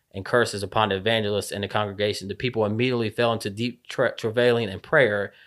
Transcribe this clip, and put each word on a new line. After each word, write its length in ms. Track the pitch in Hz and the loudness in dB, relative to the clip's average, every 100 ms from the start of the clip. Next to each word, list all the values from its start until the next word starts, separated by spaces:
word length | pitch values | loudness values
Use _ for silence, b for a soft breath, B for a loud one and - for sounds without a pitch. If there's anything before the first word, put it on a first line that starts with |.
| _ | _
and 120 | 98 | -10
curses 380 | 95 123 110 104 | 0 2 2 0
upon 260 | 98 113 107 | -2 0 2
the 80 | 95 | 2
evangelists 560 | 98 113 104 104 92 | 0 0 0 -2 -2
and 100 | 95 | -4
the 60 | 101 | -2
congregation. 600 | 110 104 95 104 101 95 | -2 -2 0 -2 -2 -6
The 60 | |
people 300 | 95 127 113 | -6 -4 0
immediately 460 | 107 107 127 123 110 | 0 0 0 0 -2
fell 220 | - 120 | 0 0
into 180 | 113 107 | 0 -4
deep 360 | 98 123 - - | -4 -4 -6 -8
tra-, 300 | - 120 - | -2 0 0
travailing 520 | 117 107 123 120 110 | -2 2 4 4 0
and 140 | 92 | -6
prayer, 500 | - 160 123 104 101 b | 0 4 4 2 -4 b